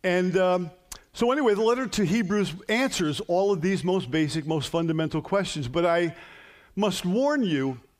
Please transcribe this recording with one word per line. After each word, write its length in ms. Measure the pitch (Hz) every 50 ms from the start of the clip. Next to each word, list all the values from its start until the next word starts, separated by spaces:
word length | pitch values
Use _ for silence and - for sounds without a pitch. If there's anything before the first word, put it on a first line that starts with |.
| -
And, 320 | 185 175 180 180 185 170
um, 340 | 196 185 185 180 180 180 165 - - _ _ - - _ _ _
so 200 | - 233 240 254
anyway, 220 | 294 285 233 208
the 80 | 196 220
letter 260 | 226 240 254 262 208
to 160 | - - 208
Hebrews 500 | 151 180 233 226 170 202 208 196 185 156 180 - -
answers 520 | 214 233 269 262 - - 180 151 151 151 202
all 280 | - 175 180 196 202
of 100 | 202 170
these 220 | 151 185 196 185 131
most 300 | 180 185 190 - 120 127
basic, 340 | 160 156 143 120 160 143
most 220 | 151 160 156 135 -
fundamental 520 | - 151 165 165 160 160 160 151 - 156
questions. 460 | 151 - 190 202 190 185 - 156 135
But 180 | 120 123 165 170
I 300 | 175 170 170 175 165 165 - - - - - - - - - - _ -
must 280 | 190 202 208 180 - -
warn 380 | 180 185 233 269 285 302 294 240
you 380 | 185 156 139 135 135 131 120 - _ _